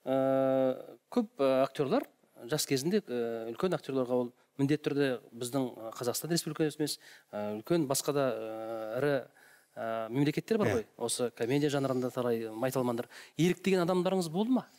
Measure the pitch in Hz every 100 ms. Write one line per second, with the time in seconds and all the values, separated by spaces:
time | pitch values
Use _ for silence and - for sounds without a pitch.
0 | - 135 135 135 135 131 131 127 - 113
1 | _ - 220 - 135 131 135 - 135 226
2 | - _ _ - 117 151 - 135 147 208
3 | - 123 117 113 113 117 185 160 - 135
4 | 123 127 120 - _ - 139 151 - 139
5 | 139 120 - 117 120 135 131 104 113 110
6 | 120 110 156 170 - 151 156 - 147 -
7 | - - _ 104 104 104 - 175 139 135
8 | - 143 131 110 110 110 113 113 110 117
9 | 143 139 - - - - _ - 113 113
10 | 110 123 147 151 - 220 190 104 104 -
11 | 117 - 123 - 117 143 147 139 135 127
12 | 123 131 123 113 113 110 131 131 123 120
13 | - - - - 170 180 202 185 170 185
14 | 180 190 170 165 220 254 -